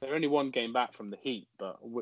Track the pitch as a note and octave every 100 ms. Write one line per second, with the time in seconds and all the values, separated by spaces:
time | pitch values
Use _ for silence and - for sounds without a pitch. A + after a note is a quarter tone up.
0 | C3+ D#3 C#3+ D3 C#3 B2+ A#2 B2 A#2+ -
1 | G#2 - C3+ A2+ - - F#2+ - A#2 A#2